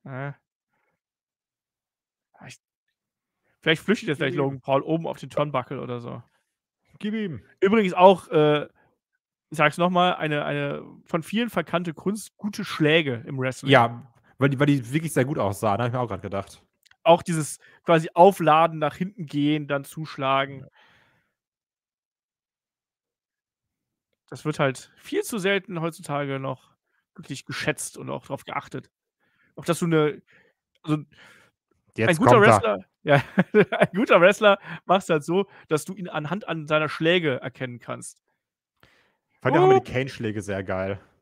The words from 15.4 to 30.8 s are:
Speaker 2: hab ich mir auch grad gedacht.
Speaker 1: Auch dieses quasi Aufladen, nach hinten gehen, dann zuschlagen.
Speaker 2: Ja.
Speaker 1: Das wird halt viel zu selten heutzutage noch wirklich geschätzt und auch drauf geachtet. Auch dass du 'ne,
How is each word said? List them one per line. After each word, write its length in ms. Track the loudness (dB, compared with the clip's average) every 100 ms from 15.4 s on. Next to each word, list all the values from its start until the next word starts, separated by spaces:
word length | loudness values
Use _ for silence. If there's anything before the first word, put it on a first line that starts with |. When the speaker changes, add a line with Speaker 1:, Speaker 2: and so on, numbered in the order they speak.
| -4 -2 -2 -2
Speaker 2:
hab 60 | -2
ich 80 |
mir 60 | -4
auch 80 | -6
grad 160 | -8
gedacht. 400 | -8 -8 -10 -20 _ _ _ _
Speaker 1:
Auch 200 | 4 4
dieses 360 | 2 -6 -6 -10 _ _ 0
quasi 240 | 2 2
Aufladen, 640 | 6 6 6 2 4 4 0
nach 160 | -6
hinten 320 | -4 -8 -8 -8
gehen, 420 | -2 0 -2 -4
dann 160 | -8 -8
zuschlagen. 760 | -14 -14 -6 -2 -2 -2 -10
Speaker 2:
Ja. 80 | -20 _ _ _ _ _ _ _ _ _ _ _ _ _ _ _ _ _ _ _ _ _ _ _ _ _ _ _ _ _ _ _ _ _ _ _ _
Speaker 1:
Das 160 | -10 -8
wird 140 | -2
halt 320 | -2 -2 -16 _
viel 260 | -6 -6
zu 160 | -4 -4
selten 420 | -2 -2 -4 -8
heutzutage 580 | -8 -8 -8 -6 -6 -6
noch 360 | -8 -10 _ _ _ _ _ -20
wirklich 300 | -14 -14 -10
geschätzt 520 | -6 -4 -4 -10 -12
und 120 | -10
auch 160 | -10 -10
drauf 180 | -14 -10
geachtet. 460 | -12 -10 -16 -16 _ _ _ _ _ _ -12
Auch 100 | -6
dass 140 | -4
du 80 | 0
'ne, 340 | 0 0 -4 _ _ _ _ _ _